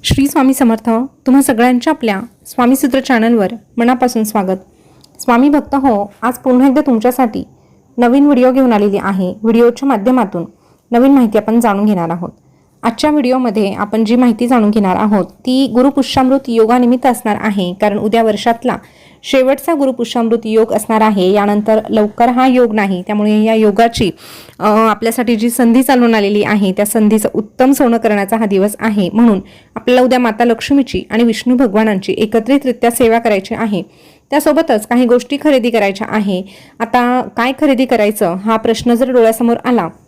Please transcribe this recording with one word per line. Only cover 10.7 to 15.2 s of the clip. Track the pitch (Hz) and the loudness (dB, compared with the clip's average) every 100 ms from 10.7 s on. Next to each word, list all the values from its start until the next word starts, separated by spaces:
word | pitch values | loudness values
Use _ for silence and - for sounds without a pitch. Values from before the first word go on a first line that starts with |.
| _ _ | _ _
नवीन | 240 269 | 2 4
माहिती | 277 226 214 | 4 4 0
आपण | 214 233 | 0 0
जाणून | 233 202 | 2 0
घेणार | 214 190 165 | 0 0 -2
आहोत. | 170 175 _ _ _ _ _ | -6 -8 _ _ _ _ _
आजच्या | 233 226 302 | -6 -2 0
व्हिडिओमध्ये | 302 247 254 247 208 196 | 0 0 0 -2 -2 -2
आपण | 202 202 220 | -4 -4 -2
जी | 220 | 0
माहिती | 247 247 220 240 | 2 2 0 0
जाणून | 247 208 | 2 2
घेणार | 214 196 | 0 0
आहोत, | 185 214 208 | 0 0 0